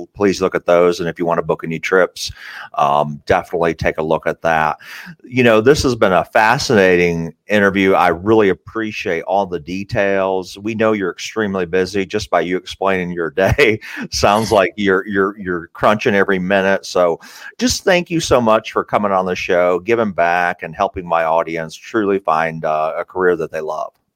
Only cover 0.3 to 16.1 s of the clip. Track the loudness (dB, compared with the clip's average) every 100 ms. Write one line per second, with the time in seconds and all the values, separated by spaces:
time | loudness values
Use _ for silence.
0.3 | 0 -2 -2 2 4 4 0 -4 -4 -2
1.3 | -2 -2 -4 -6 -8 0 2 0 -2 -14
2.3 | -14 -18 -18 -10 -2 0 0 -2 -4 -2
3.3 | -2 -2 -2 -2 0 -2 -2 -2 -2 -2
4.3 | -4 0 0 0 -4 -12 -20 -20 -20 -6
5.3 | 2 4 6 4 4 2 0 2 2 2
6.3 | 2 4 2 2 4 6 4 2 0 -6
7.3 | -10 -2 2 2 4 2 4 2 2 2
8.3 | 4 4 0 -6 -10 -8 -8 -6 -6 -2
9.3 | -4 -2 -6 -8 -10 -6 -2 0 0 0
10.3 | -2 -6 -10 -8 0 0 0 -2 -6 -8
11.3 | -4 -4 -2 -2 -2 -2 -4 -4 -6 -2
12.3 | -2 0 -4 -6 -4 -2 -2 -4 -6 -6
13.3 | 0 0 4 2 0 -6 -14 -10 0 2
14.3 | 2 2 2 2 0 0 0 0 -2 -2
15.3 | -4 -8 -8 -8 0 2 2 2